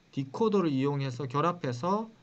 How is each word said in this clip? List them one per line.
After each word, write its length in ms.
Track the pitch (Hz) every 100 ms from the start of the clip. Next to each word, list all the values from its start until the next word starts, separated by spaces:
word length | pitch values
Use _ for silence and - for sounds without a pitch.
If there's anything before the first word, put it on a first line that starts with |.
| _
디코더를 580 | - 135 - 226 196 165
이용해서 560 | 135 139 143 135 120 135
결합해서 800 | 143 165 175 135 123 175 208 220 -